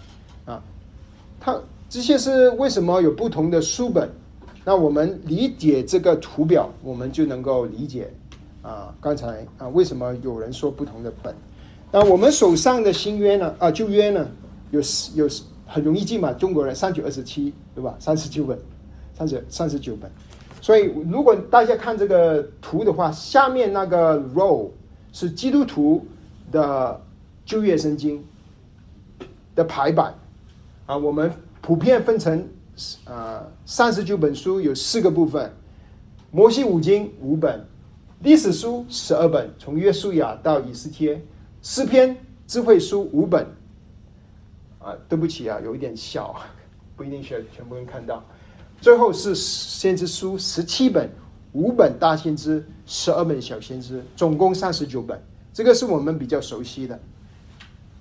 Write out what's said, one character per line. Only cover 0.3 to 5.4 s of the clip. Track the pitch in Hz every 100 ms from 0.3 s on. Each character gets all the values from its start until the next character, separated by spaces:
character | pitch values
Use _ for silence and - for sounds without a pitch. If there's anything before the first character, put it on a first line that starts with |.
| -
啊， | - 113 - - - - - - - -
它 | - 254 - - -
这 | 240
些 | 247 277
是 | 269 262 254
为 | 226 269
什 | 202
么 | 170 180
有 | 160
不 | - 226
同 | 156 160
的 | 170
书 | 156 - 247
本？ | 127 104 - - - - -
那 | -
我 | 190 156
们 | 147 160 190 156
理 | 165